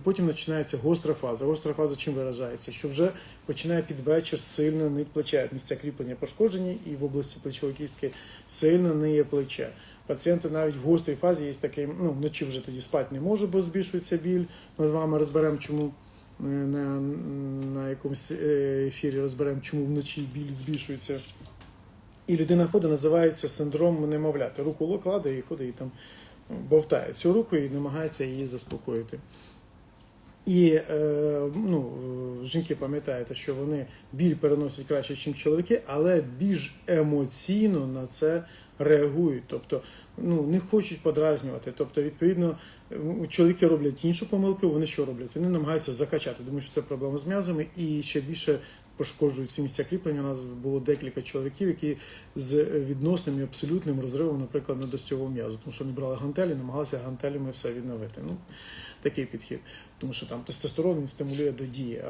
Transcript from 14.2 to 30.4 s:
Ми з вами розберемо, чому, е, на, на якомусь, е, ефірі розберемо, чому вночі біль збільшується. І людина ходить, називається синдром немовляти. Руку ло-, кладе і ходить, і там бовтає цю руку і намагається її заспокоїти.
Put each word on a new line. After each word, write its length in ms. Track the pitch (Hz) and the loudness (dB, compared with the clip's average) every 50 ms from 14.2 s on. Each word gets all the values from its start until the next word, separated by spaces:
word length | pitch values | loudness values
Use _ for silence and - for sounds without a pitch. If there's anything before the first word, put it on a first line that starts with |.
| 156 180 180 180 175 170 - - - - - - | 0 2 2 2 0 -2 -6 -16 -20 -12 -4 0
Ми 100 | 156 151 | 2 2
з 20 | |
вами 280 | 151 160 160 156 156 151 | 2 2 2 2 2 2
розберемо, 400 | 151 143 143 156 156 156 151 143 | 2 2 4 4 4 4 2 0
чому, 360 | - - 147 151 151 143 139 - - - - - - - - - | -2 -4 -2 0 0 -2 -4 -8 -18 -20 -20 -20 -20 -20 -12 -8
е, 40 | - | -4
на, 560 | 139 139 143 139 139 139 143 143 139 139 139 139 139 143 165 175 147 139 139 139 135 135 135 135 135 135 | -2 -2 0 0 0 0 0 -2 -2 -2 -2 -2 -2 -4 -4 -6 -6 -6 -6 -4 -4 -4 -4 -4 -4 -4
на 140 | 135 135 135 | -4 -4 -4
якомусь, 420 | 135 135 - 143 143 - - - | -6 -4 -4 -2 0 2 2 0
е, 540 | - - - 151 147 143 139 139 135 135 135 135 | 0 0 0 2 2 2 2 2 0 0 0 -2
ефірі 340 | 135 - - 147 135 135 | -2 -2 -4 -2 0 0
розберемо, 380 | 139 139 127 127 147 143 139 135 | -2 -2 -2 -2 -2 -2 -2 -4
чому 240 | 135 - - 147 143 | -4 -4 -2 -2 0
вночі 440 | 139 147 147 139 143 - - 143 131 123 | 0 0 -2 -2 -4 -6 -6 -6 -6 -6
біль 180 | 143 147 143 | -8 -8 -8
збільшується. 680 | 139 131 131 135 151 143 - - 139 131 - - 139 131 - - - - - - - - - - - - - - - - - - - - - - | -8 -8 -4 -4 -4 -4 -4 -6 -6 -6 -4 -6 -6 -6 -8 -12 -18 -18 -18 -18 -18 -20 -20 -20 -20 -20 -20 -20 -20 -20 -20 -20 -20 -12 -2 0
І 100 | 175 160 | 2 2
людина 300 | 160 151 175 175 170 165 | 4 6 6 6 6 6
ходить, 200 | 170 208 170 160 | 4 2 4 4
називається 560 | 151 139 139 156 156 170 165 160 156 - - 147 | 2 4 4 6 6 6 6 6 4 4 0 0
синдром 640 | - - 151 147 139 151 165 175 170 156 151 151 | 0 0 -2 -2 0 4 4 4 4 4 2 0
немовляти. 540 | 151 151 156 156 147 143 127 113 - - 139 | 0 0 0 0 0 0 0 -2 -2 -2 -2
Руку 220 | 156 151 - 156 | -2 -2 -2 -2
ло-, 140 | 165 196 202 | -2 -2 -2
кладе 380 | - 185 196 202 170 143 135 131 | -2 0 -2 0 0 -2 -4 -4
і 40 | |
ходить, 280 | 123 - 160 147 135 123 | -6 -8 -8 -6 -6 -8
і 20 | |
там 200 | 120 - 131 131 - - - - - - - - - - - - - 120 127 135 | -8 -8 -10 -10 -12 -14 -18 -20 -18 -18 -18 -20 -20 -20 -16 -12 -10 -8 0 6
бовтає 440 | 147 156 151 - 151 131 - - - | 6 6 6 6 2 0 0 -2 -4
цю 200 | - - 170 185 | 0 4 4 4
руку 220 | 226 226 - - | 4 4 2 2
і 140 | 156 143 135 | 0 0 0
намагається 540 | 131 143 143 143 139 156 160 156 156 - 139 | -2 -2 -4 -2 -2 -2 -4 -2 -2 -2 -4
її 220 | 131 127 135 139 | -4 -4 -4 -6
заспокоїти. 720 | 127 120 123 - - 131 117 - - 120 113 113 110 - 131 - - - - - - - - - - - - - - - - - - - - - - - - | -6 -6 -8 -8 -8 -10 -10 -6 -4 -4 -4 -4 -6 -10 -14 -16 -16 -18 -18 -18 -18 -18 -20 -20 -20 -20 -20 -20 -20 -20 -20 -20 -20 -20 -20 -20 -20 -20 -10